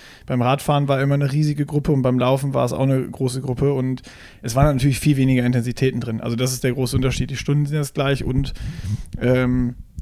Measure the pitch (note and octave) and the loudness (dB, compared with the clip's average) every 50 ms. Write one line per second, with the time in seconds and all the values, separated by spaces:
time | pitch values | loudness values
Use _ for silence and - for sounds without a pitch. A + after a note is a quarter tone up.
0 | - - - - - - C3 B2 A#2+ B2 C#3 C3+ - - D3 C#3+ C#3+ C#3 C#3 C3 | -20 -20 -20 -18 -8 -4 -2 0 2 2 0 0 0 0 2 2 2 2 2 2
1 | C#3 C#3 C#3+ C#3+ C#3+ C3+ C3+ D3+ D3+ D3 C#3+ D3 C#3+ D3 D3+ D3 C#3 D#3+ D3 C3+ | 2 2 2 2 0 0 2 2 0 0 0 -2 -4 -2 -2 -2 0 2 2 2
2 | B2+ B2+ B2+ B2 B2 B2+ C3+ C3+ C#3 C#3 C3 B2+ B2+ A#2+ - - C3+ C3+ C3+ C3 | 2 2 2 2 2 2 2 2 0 0 0 0 0 0 0 0 2 2 2 0
3 | - - - - C3+ B2 B2+ C3 C3+ C3 B2 - C#3 C#3+ C#3 C3 B2+ C3 C3 C3 | 0 -4 -4 -4 -4 -2 -2 -4 -4 -4 -2 0 0 0 2 0 -2 -2 -4 -6
4 | - - - - - - - - - - A#2 C3+ C#3+ D3+ C#3 B2 C3 C#3+ B2+ - | -8 -16 -20 -20 -20 -20 -20 -10 -8 -2 2 4 4 4 4 4 2 2 2 2
5 | - D3+ C#3+ C3+ C3 C3 C3 B2+ A#2+ B2 B2 A#2+ A2+ B2 A#2 - C3+ C3 B2 B2 | 2 2 4 4 4 4 4 4 2 2 0 0 0 -2 -2 0 0 0 0 -2
6 | A#2 A#2+ A2 A2 - A#2 A#2 A#2 B2+ B2+ B2+ - - B2+ A#2+ C3 B2+ B2 - B2 | -4 -4 -6 -4 -4 -4 -2 -2 -2 -2 -2 -2 -2 -2 0 0 -2 0 0 0
7 | B2+ C3 B2 - C3 - C3+ - - - C#3+ D3 D3 C#3+ D3+ D3+ C#3+ - - D3+ | 0 0 0 -2 -4 -4 -6 -6 -2 0 0 0 0 0 -2 -4 -4 -4 -4 -2
8 | C#3 C#3 C#3 C3 - C#3 B2+ C3 C3+ - - - - - - - - - G#2 - | 0 0 0 0 -2 -2 0 0 -2 -2 -6 -8 -8 -8 -8 -8 -6 -6 -6 -6
9 | - - - - B2+ B2 B2+ B2+ B2+ B2 B2+ B2+ B2 A#2+ A#2+ - - - - - | -6 -10 -8 -2 0 2 2 2 2 2 0 0 0 -2 -4 -8 -14 -14 -14 -16